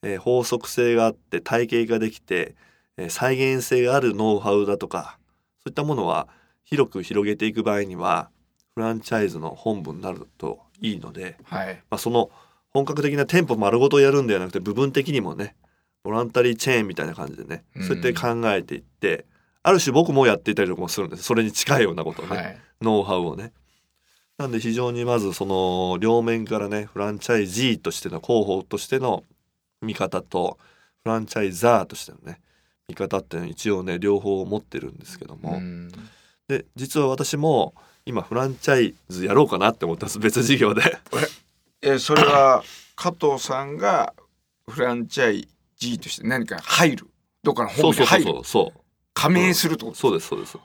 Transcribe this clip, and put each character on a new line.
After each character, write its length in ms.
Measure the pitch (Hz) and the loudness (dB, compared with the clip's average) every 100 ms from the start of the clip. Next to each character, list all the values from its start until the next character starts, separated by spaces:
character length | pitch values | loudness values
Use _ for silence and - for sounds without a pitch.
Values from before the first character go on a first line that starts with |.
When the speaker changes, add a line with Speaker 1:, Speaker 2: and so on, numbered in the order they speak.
Speaker 1:
え 140 | 104 95 | -6 -4
ー、 20 | |
法 280 | 117 127 117 | 0 0 0
則 240 | 120 - | -4 -4
性 260 | - 120 117 | 0 2 4
が 100 | 113 | 2
あ 60 | |
っ 20 | |
て 280 | - _ 87 | 0 _ -6
体 260 | - 117 117 | 0 0 2
系 180 | 117 113 | 0 0
化 140 | 113 | 0
で 100 | 107 | -2
き 120 | - | -6
て、 340 | _ 90 82 - _ _ _ - | _ -2 -2 -10 _ _ _ -12
え 120 | 87 | -10
ー、 20 | |
再 260 | - 131 131 | -2 0 2
現 320 | 131 131 120 | 2 0 0
性 160 | 127 | 2
が 140 | 120 139 | 4 4
あ 20 | |
る 160 | 127 101 | 2 2
ノ 220 | 110 104 | 2 2
ウ 20 | |
ハ 140 | 101 | 2
ウ 120 | 101 101 | 2 2
だ 120 | 101 | -2
と 100 | 92 | -4
か、 320 | 90 76 - _ _ _ _ | -8 -8 -18 _ _ _ _
そ 60 | - | -10
う 40 | |
い 20 | |
っ 20 | |
た 100 | - | -6
も 100 | 147 | -4
の 140 | 135 90 | -2 0
は 220 | 80 - _ _ _ | -2 -4 _ _ _
広 280 | _ 143 120 | _ 0 0
く 120 | 95 | 0
広 260 | 87 101 101 | -4 0 0
げ 60 | 101 | 0
て 120 | 107 | -2
い 60 | |
く 100 | 110 | 0
場 120 | 107 104 | 0 0
合 80 | |
に 140 | 98 90 | -2 -4
は、 320 | 87 85 - _ _ _ _ - | -2 -2 -4 _ _ _ _ -6
フ 40 | |
ラ 140 | 113 | -4
ン 80 | 113 | -6
チ 120 | - | -4
ャ 120 | 113 101 | 0 0
イ 40 | |
ズ 100 | 85 | -2
の 100 | 78 | -10
本 340 | - 110 107 | -6 -4 -4
部 80 | 80 | -6
に 100 | 78 | -10
な 80 | 95 | -10
る 200 | 92 - _ | -12 -14 _
と 240 | 71 50 _ _ | -10 -10 _ _
い 140 | 113 | -8
い 60 | 95 | -8
の 120 | - | -12
で、 260 | - 92 - | -14 -16 -16
Speaker 2:
は 260 | - 131 95 | -12 -10 -10
い。 140 | 92 _ | -12 _
Speaker 1:
ま 60 | 104 | -6
あ、 20 | |
そ 140 | 120 | 0
の 200 | 120 - - _ _ _ | 0 0 -4 _ _ _
本 160 | 143 139 | -2 -2
格 160 | 151 | -2
的 160 | 147 143 | -2 0
な 80 | 139 | 2
店 200 | 175 151 | 2 2
舗 120 | 113 | 2
丸 200 | 101 117 | 2 4
ご 120 | 139 | 6
と 100 | 143 | 6
や 100 | 139 | 6
る 120 | 139 | 6
ん 60 | 127 | 2
で 80 | 98 | 0
は 40 | |
な 80 | 92 | 0
く 60 | |
て、 80 | 95 | -4
部 120 | 92 | -4
分 200 | 104 139 | 0 0
的 180 | 135 139 | 0 0
に 80 | 143 | -2
も 160 | 92 76 | -4 -8
ね、 220 | 104 _ _ _ _ _ | -10 _ _ _ _ _
ボ 80 | - | -4
ラ 120 | 110 | -2
ン 80 | 120 | 0
タ 120 | 123 | 2
リ 80 | 123 | 2
ー 40 | 113 | 2
チ 140 | - | 2
ェ 100 | 123 | 2
ー 60 | 104 | 0
ン 20 | |
み 80 | 87 | -4
た 80 | |
い 40 | 76 | -6
な 60 | |
感 140 | 85 71 | -6 -10
じ 80 | - | -12
で 80 | |
ね、 220 | - 82 _ - | -12 -12 _ -10
Speaker 2:
う 60 | |
ん。 20 | |
Speaker 1:
そ 80 | - | -4
う 20 | - | -2
や 40 | |
っ 0 | |
て 120 | 123 | 0
考 280 | - 123 117 113 | 0 -2 0 0
え 120 | 98 | 0
て 120 | 85 73 | -2 -12
い 20 | |
っ 40 | |
て、 440 | - _ 98 82 - _ _ _ | -14 _ -2 -2 -6 _ _ _
あ 80 | 160 | 2
る 60 | 185 | 4
種 120 | - | 4
僕 220 | 131 170 | 2 4
も 140 | 139 131 | 4 4
や 80 | 104 | 4
っ 20 | |
て 120 | - | 0
い 60 | 104 | 0
た 80 | |
り 60 | 95 | 0
と 60 | 90 | -2
か 60 | |
も 60 | 90 | -6
す 140 | - | -6
る 60 | 92 | -6
ん 20 | |
で 80 | 85 | -8
す。 60 | |
そ 100 | - | 0
れ 100 | 117 | 0
に 80 | 110 | 0
近 300 | - - 139 | -2 0 2
い 20 | |
よ 80 | 104 | 2
う 40 | 85 | 0
な 100 | 80 | -6
こ 80 | |
と 80 | 82 | -8
を 40 | 87 | -8
ね、 100 | 95 | -8
Speaker 2:
は 40 | |
い。 140 | 87 - _ _ | -8 -14 _ _
Speaker 1:
ノ 200 | 113 107 | 0 0
ウ 20 | |
ハ 140 | 98 92 | 0 -2
ウ 60 | |
を 120 | 87 80 | -2 -6
ね。 160 | 113 _ _ _ _ _ _ _ _ _ | -14 _ _ _ _ _ _ _ _ _
な 100 | 139 | -6
ん 40 | |
で 80 | 113 | -4
非 100 | 113 | -2
常 220 | 113 123 | -2 -2
に 100 | 120 | -4
ま 160 | 120 120 | 0 0
ず 140 | 98 | 0
そ 120 | 87 98 | -4 -2
の 520 | 95 92 90 90 90 | 0 0 0 -2 0
両 220 | 110 117 | 2 4
面 240 | 117 113 107 | 2 -2 -2
か 120 | 110 | -4
ら 120 | 101 | -2
ね、 160 | 104 104 | -6 -6
フ 140 | 98 | -6
ラ 120 | 101 | -6
ン 80 | 104 | -6
チ 100 | - | 0
ャ 120 | 117 | 0
イ 60 | 98 | 2
ジ 220 | 92 131 | 0 0
ー 60 | 104 | 0
と 120 | - | -4
し 80 | - | -6
て 80 | 95 | -8
の、 140 | 85 | -8
広 260 | - 120 101 | 0 2 2
報 160 | 95 | -2
と 140 | 92 101 | -4 -8
し 100 | - | -4
て 120 | 131 | -2
の 260 | 127 92 _ _ _ _ _ _ | -2 -4 _ _ _ _ _ _
見 140 | 110 101 | -10 -6
方 260 | 95 90 | -4 -4
と、 360 | - 90 90 - _ _ _ _ | -6 -4 -4 -6 _ _ _ _
フ 60 | 113 | -4
ラ 100 | 113 | -4
ン 60 | 107 | -4
チ 120 | - | -4
ャ 80 | 101 | -4
イ 80 | |
ザ 300 | 90 117 117 | 2 4 4
ー 20 | 92 | 2
と 100 | - | -12
し 100 | - | -16
て 60 | |
の 60 | - | -18
ね、 240 | - 87 _ _ _ _ - | -18 -18 _ _ _ _ -20
見 60 | - | -8
方 240 | 95 98 | -4 -4
っ 40 | |
て 140 | 92 85 | -4 -10
い 20 | |
う 20 | |
の 40 | 87 | -8
は 40 | |
一 200 | 80 107 | -6 -2
応 100 | 98 | -2
ね、 160 | 92 87 | -2 -2
両 220 | 101 101 | 0 0
方 260 | 101 95 95 | 0 -4 -2
持 120 | 104 | -6
っ 40 | |
て 160 | - - | -6 -10
る 140 | 64 | -10
ん 60 | - | -16
で 80 | - | -20
す 120 | - | -18
け 60 | |
ど 140 | - - | -18 -12
も。 160 | 80 | -8
Speaker 2:
う 40 | 90 | -8
ん。 320 | 90 87 87 87 110 _ _ _ _ | -8 -12 -16 -18 -20 _ _ _ _
Speaker 1:
で、 160 | 139 - - | -6 -6 -12
実 240 | 131 156 | -6 0
は 80 | 139 | 0
私 300 | 131 147 151 | 0 -4 -2
も 360 | 160 131 76 - _ _ - | 2 2 0 -4 _ _ -8
今 160 | 117 | -6
フ 140 | 82 117 | -4 -4
ラ 100 | 131 | -4
ン 100 | 127 | -4
チ 140 | - | 2
ャ 120 | 135 | 4
イ 140 | 110 - _ | 2 -2 _
ズ 180 | 90 92 | -6 2
や 80 | |
ろ 100 | 107 | 4
う 40 | 151 | 4
か 100 | 92 | 4
な 140 | 101 | 2
っ 60 | 113 | 2
て 80 | 87 | -6
思 80 | |
っ 40 | 82 | -6
て 60 | |
ま 60 | - | -8
す。 100 | 104 | -2
別 240 | 107 113 | 0 2
事 140 | 113 - | 2 4
業 160 | - | 4
で。 80 | 104 - - - - 151 - _ _ _ _ | 4 2 0 -6 -4 -4 -6 _ _ _ _
Speaker 2:
え、 120 | 143 | 0
え、 60 | 131 | 0
そ 140 | - | 4
れ 100 | 151 | 6
は 380 | 143 143 135 123 - - - - | 8 8 8 6 2 -20 -20 -6
加 140 | 175 | -6
藤 280 | 170 151 135 | 0 0 0
さ 240 | - 131 | -4 -6
ん 140 | 139 151 | -6 -2
が 360 | 202 170 - - _ _ _ _ - | 0 2 0 -6 _ _ _ _ -14
フ 140 | 104 | -2
ラ 120 | 123 | -2
ン 140 | 120 110 | -2 -6
チ 140 | - | 0
ャ 100 | 123 | 2
イ 160 | 101 - _ _ _ | 0 -6 _ _ _
ジ 140 | 123 | -6
ー 60 | 120 | -6
と 120 | - | -8
し 120 | - | -8
て 60 | 113 | -4
何 180 | 127 113 | -4 -4
か 140 | 90 | -8
入 360 | - - 170 120 | -2 4 4 2
る？ 100 | - _ _ _ | -10 _ _ _
ど 100 | - | -2
っ 20 | 135 | 0
か 80 | |
の 60 | 110 | -2
本 220 | - 160 | 2 2
部 80 | - | 4
に 40 | 123 | 4
入 140 | 185 | 4
る？ 60 | 120 | 2
Speaker 1:
そ 60 | |
う 20 | |
そ 60 | 67 | -4
う 40 | |
そ 260 | - 113 - | 0 2 2
う 40 | |
そ 0 | - | -2
う。 60 | _ _ _ | _ _ _
Speaker 2:
加 160 | - 147 | -2 2
盟 240 | 175 185 | 4 4
す 160 | 175 170 | 2 0
る 60 | 110 | -4
っ 20 | |
て 80 | 113 | -8
こ 60 | |
と？ 60 | - | -2
Speaker 1:
そ 120 | 131 | 0
う 40 | |
で 60 | 85 | 0
す、 80 | - | -4
そ 80 | - | -10
う 40 | |
で 40 | - | -10
す。 120 | - | -18